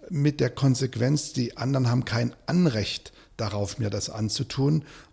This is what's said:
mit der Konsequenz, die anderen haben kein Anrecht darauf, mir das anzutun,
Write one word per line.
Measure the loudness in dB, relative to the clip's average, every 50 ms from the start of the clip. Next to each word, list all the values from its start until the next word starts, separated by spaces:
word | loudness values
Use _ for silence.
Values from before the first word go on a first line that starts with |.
| -12 -6
mit | -2 2 2 2 2 2
der | 0 0
Konsequenz, | 2 2 4 4 4 4 2 -2 0 0 2 2 2 0 0 -2 -4
die | -4 -4 -4 -4 -4
anderen | -2 -2 0 2 2 2
haben | 2 2 0
kein | 0 -2 -2 -2 -2 -4 -6 _ 0
Anrecht | 2 4 4 4 2 2 -2 -2 -4 -8 -10 -14 -20 -20 -20 _ _
darauf, | -6 -6 -4 -2 -2 -4 -4 -2 -2
mir | -2 -2
das | -2 -4 -6 -6
anzutun, | -4 -4 -2 -2 -2 -2 -4 -4 -2 0 2 2 2 2 0 -4 -12 -20 -20 -20